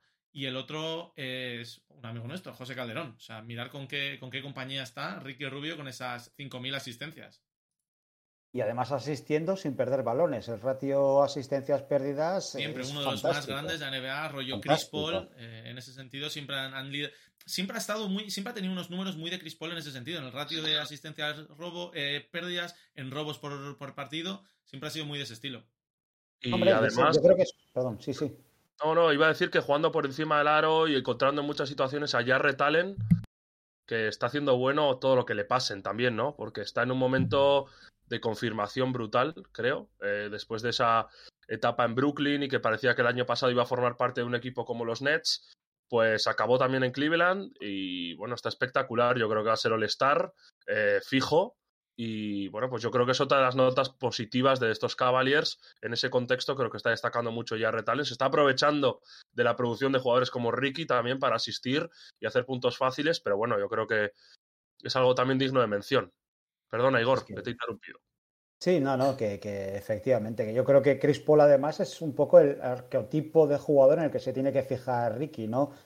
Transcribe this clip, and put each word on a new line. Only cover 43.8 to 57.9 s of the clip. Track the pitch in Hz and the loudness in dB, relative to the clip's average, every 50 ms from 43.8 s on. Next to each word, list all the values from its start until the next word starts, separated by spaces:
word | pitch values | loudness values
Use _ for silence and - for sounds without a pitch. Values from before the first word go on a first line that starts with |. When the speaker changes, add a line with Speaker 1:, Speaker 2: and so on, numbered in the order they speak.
| 123 120 117 | 0 0 0
Speaker 3:
parte | - 123 123 123 123 | 0 0 0 0 -2
de | 120 120 | -4 -2
un | 123 | -2
equipo | 117 123 127 120 123 110 | -4 -4 -6 -8 -8 -6
como | - 117 117 117 | -6 -6 -6 -4
los | 113 113 113 | -4 -4 -2
Nets, | 135 139 151 165 - - - - - - - _ _ _ _ _ _ - | 0 0 0 0 0 -2 -4 -4 -6 -12 -20 _ _ _ _ _ _ -2
pues | 123 117 113 110 110 107 - 113 | 2 4 4 4 2 2 0 0
acabó | 110 - 110 113 123 131 | 0 2 2 4 4 4
también | 131 127 131 131 131 | 4 2 2 2 0
en | 127 | 0
Cleveland | 123 135 147 156 165 165 170 180 185 196 190 - - - | 0 0 0 2 2 4 4 2 2 0 -4 -10 -12 -12
y, | - 104 98 98 95 92 90 90 87 85 80 | -10 -8 -6 -6 -6 -4 -6 -6 -6 -8 -8
bueno, | 73 101 117 120 | -8 -8 -8 -6
está | - - 117 | -6 -6 -6
espectacular. | - - 131 127 - 139 131 - 117 113 120 123 123 120 | -4 -4 -4 -2 0 -2 -2 -2 0 2 2 2 2 2
Yo | 113 107 | 0 0
creo | 110 107 | 0 0
que | 104 113 | 2 2
va | 110 | 0
a | 110 | 2
ser | - 117 | 2 2
All-Star, | 113 110 107 104 - - 135 135 147 170 185 190 - _ _ - _ _ _ - | 2 2 0 -2 0 0 2 2 2 2 0 -4 -8 _ _ -20 _ _ _ -4
eh, | 104 107 107 104 101 98 - | -2 0 2 2 2 0 0
fijo. | - 131 135 135 - 147 165 202 240 - _ _ _ _ _ _ _ _ | 0 0 0 2 2 4 2 2 2 -2 _ _ _ _ _ _ _ _
Y, | - 117 113 110 107 107 104 101 98 98 92 | -8 -8 -6 -6 -4 -4 -4 -4 -4 -6 -6
bueno, | 90 107 123 131 | -6 -4 -4 -4
pues | 127 110 117 | -4 -4 -2
yo | 113 | 0
creo | 120 123 123 | 2 2 4
que | 123 127 | 4 2
es | - | 2
otra | 147 135 147 139 | 2 4 4 4
de | 131 | 4
las | 127 127 | 4 4
notas | 131 131 127 127 139 131 131 | 4 4 4 4 4 0 0
positivas | - _ - 117 - - 117 - - 123 127 139 135 123 | -2 _ -4 -4 -2 -4 -4 -2 0 2 4 4 4 4
de | 123 113 | 2 0
estos | 107 - - 110 - | 0 0 -2 -4 -2
Cavaliers. | - 131 127 127 127 131 131 139 156 - - - - - - - _ | 0 2 2 4 4 4 4 2 2 2 0 -4 -10 -16 -20 -16 _
En | - 110 117 | -10 -6 -4
ese | 117 - 127 | -2 -2 0
contexto | 127 123 123 123 131 127 - - 139 | 0 0 0 0 0 -2 0 -2 -2
creo | 131 123 110 | 0 -2 -2
que | - 107 | -2 -2
está | - 120 | 0 0
destacando | 113 - - 117 - 120 120 117 | 0 0 0 -2 -2 -2 -2 -2
mucho | 113 117 110 - 117 110 | -4 -6 -6 -4 -4 -2
Jarrett | 113 110 113 113 104 | 0 0 0 0 0
Allen. | 113 | 0